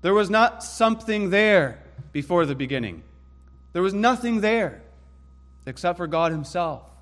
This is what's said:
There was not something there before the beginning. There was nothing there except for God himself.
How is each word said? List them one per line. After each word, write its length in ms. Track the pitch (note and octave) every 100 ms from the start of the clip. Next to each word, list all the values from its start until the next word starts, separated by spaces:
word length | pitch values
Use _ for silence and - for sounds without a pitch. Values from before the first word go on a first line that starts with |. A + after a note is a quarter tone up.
There 120 | E3+
was 160 | G3+ G3+
not 320 | G#3+ A#3 -
something 680 | - - A3+ A3+ A3 G#3+ G3
there 520 | G3 G#3+ G3 C3+ - - - -
before 340 | C#3+ C#3 F3 D#3
the 80 |
beginning. 480 | C3+ C3 C3 A2 D#2+ - - - - - - -
There 100 | F3
was 120 | F#3+
nothing 480 | G3+ A3+ A#3+ A#3+ A3+
there 380 | G#3+ A3+ F3 - - - - - - - - - -
except 320 | B2+ F3 F3
for 80 | E3+
God 240 | D#3+ E3
himself. 520 | D#3+ C#3+ F3 E3 C3+ - -